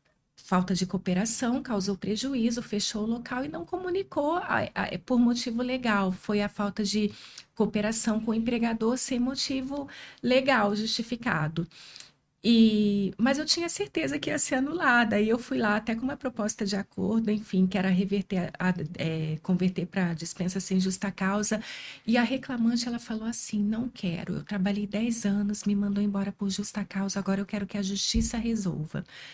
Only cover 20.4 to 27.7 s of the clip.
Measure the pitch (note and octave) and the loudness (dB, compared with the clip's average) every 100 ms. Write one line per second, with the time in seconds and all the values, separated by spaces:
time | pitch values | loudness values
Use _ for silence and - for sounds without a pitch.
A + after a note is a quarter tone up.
20.4 | F3+ F#3+ - F#3+ F#3 F#3 G3 - F#3+ G#3 | -4 -4 0 2 2 0 -4 -2 0 0
21.4 | G3+ G#3+ - - - - - A#3+ A#3+ C4 | 0 -2 -4 -12 -14 -8 2 4 4 0
22.4 | C4 A#3+ A3+ A#3+ B3 A#3 - G#3+ A3 A#3 | -2 0 2 2 0 -4 -4 -4 -4 -4
23.4 | - G#3 G#3 A3 B3 - F#3 E3+ - D3 | -2 0 0 0 -2 -4 -4 -4 -4 -6
24.4 | D3 G#3 F#3+ G3+ G3+ G#3 A#3 A#3 G3+ G3+ | -4 0 0 0 -2 -2 0 0 0 0
25.4 | G3+ G#3 G3+ G3+ G3+ G3+ G#3 G3 G3 - | 0 -2 0 2 2 0 0 0 -4 -4
26.4 | G3 F#3+ G#3 - G3 F#3+ G3 G3+ F#3+ G3 | -4 -4 -4 -6 -6 -4 -2 -2 -2 -2
27.4 | G3+ G#3 G3+ | -2 -4 -4